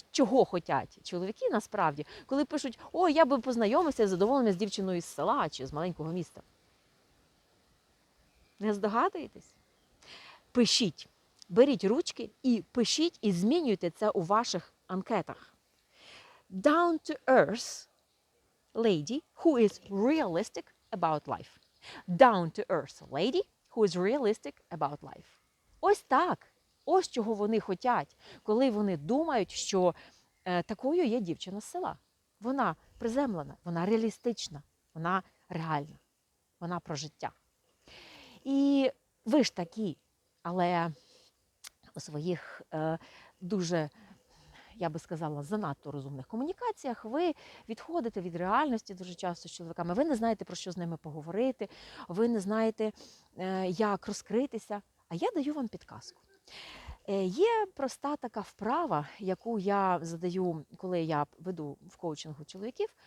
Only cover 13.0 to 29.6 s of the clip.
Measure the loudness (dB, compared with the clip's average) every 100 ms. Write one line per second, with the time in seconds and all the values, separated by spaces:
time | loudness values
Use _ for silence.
13 | 0 0 0 2 2 2 2 0 -2 -2
14 | 0 0 2 2 2 -4 -8 _ _ -8
15 | -2 -2 -2 -12 -18 _ _ _ _ _
16 | -20 -20 -20 -20 _ 0 4 4 4 0
17 | -4 -6 4 6 6 2 -6 -12 -16 _
18 | _ _ _ _ _ _ _ 0 2 2
19 | 0 -6 -6 2 4 6 4 2 -6 0
20 | 2 2 2 -2 -2 -8 -14 _ _ -2
21 | 0 0 -4 -8 -8 _ _ _ -20 -16
22 | -6 6 8 8 0 -4 -2 -2 -2 -14
23 | -8 -2 0 0 -4 _ _ 2 2 2
24 | 0 2 0 -2 -6 -16 _ -4 -4 -4
25 | -12 -18 -20 _ _ _ _ _ 2 2
26 | 4 2 4 -2 -8 _ _ _ 2 2
27 | 2 -2 -2 0 2 0 0 -2 2 0
28 | 0 _ -20 -12 0 4 4 2 0 0
29 | 0 0 2 0 0 -4